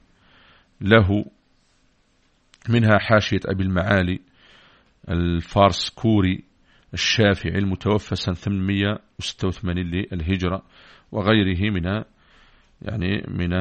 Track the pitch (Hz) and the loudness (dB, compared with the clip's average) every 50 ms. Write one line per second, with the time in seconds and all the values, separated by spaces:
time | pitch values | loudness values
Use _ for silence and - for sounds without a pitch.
0 | _ _ _ _ _ _ _ _ _ _ _ _ _ _ _ - - 95 110 113 | _ _ _ _ _ _ _ _ _ _ _ _ _ _ _ -4 2 4 6 6
1 | 101 92 101 104 - - - _ _ _ _ _ _ _ _ _ _ _ _ _ | 6 4 2 0 -2 -6 -12 _ _ _ _ _ _ _ _ _ _ _ _ _
2 | _ _ _ _ _ _ _ _ _ _ _ - - 110 113 117 113 107 107 98 | _ _ _ _ _ _ _ _ _ _ _ -10 -4 0 2 4 4 4 4 4
3 | - - 113 104 - - 101 95 - - 95 92 95 95 92 90 90 104 104 95 | 4 4 2 2 2 2 -2 -2 -2 -2 -4 -2 -2 0 0 0 0 2 2 2
4 | 90 87 92 95 _ _ _ _ _ _ _ _ _ _ _ _ _ _ _ _ | 2 0 -2 -6 _ _ _ _ _ _ _ _ _ _ _ _ _ _ _ _
5 | - - 90 85 87 87 87 85 82 - - 104 101 98 85 - - - - - | -8 -4 -2 0 0 0 0 -2 -4 -2 2 4 4 4 4 0 -8 -10 -8 -2
6 | - 113 110 104 92 92 95 - - _ _ _ _ _ _ _ _ _ - 82 | 0 2 2 4 2 2 0 -2 -6 _ _ _ _ _ _ _ _ _ -8 -4
7 | - - - - 110 101 98 - - 85 87 98 101 98 92 - - 101 104 104 | -4 -2 2 4 4 4 2 0 -2 -4 -2 -2 -2 -2 -2 -2 -2 0 0 0
8 | - - 98 - - 101 90 - - 98 101 98 95 98 101 98 98 101 104 - | -2 -4 -6 -6 -4 -4 -6 -4 -4 -4 -4 -2 -2 0 0 0 0 0 -2 -4
9 | _ _ _ - - - - - - 92 87 - - 90 87 90 90 85 85 90 | _ _ _ -12 -12 -12 -8 -4 -4 -4 -4 -4 -4 -4 -4 -4 -4 -4 -4 -4
10 | 101 - 95 87 80 85 98 90 92 87 90 95 - _ _ - - - - - | -4 -6 -6 -6 -2 -2 -2 0 0 -2 -4 -6 -8 _ _ -20 -20 -20 -20 -20
11 | _ - - 107 92 101 110 107 98 95 92 85 101 107 101 90 82 92 101 110 | _ -10 -6 -2 2 2 4 4 2 2 0 0 -2 -2 -2 -2 -4 -4 -4 -6
12 | - _ _ _ _ _ _ _ _ _ _ _ _ _ _ - - 104 107 110 | -6 _ _ _ _ _ _ _ _ _ _ _ _ _ _ -16 -10 -8 -6 -4
13 | 85 92 101 - - - - 90 87 87 87 92 | -2 -2 -2 -4 -6 -6 -6 -4 -4 -2 0 0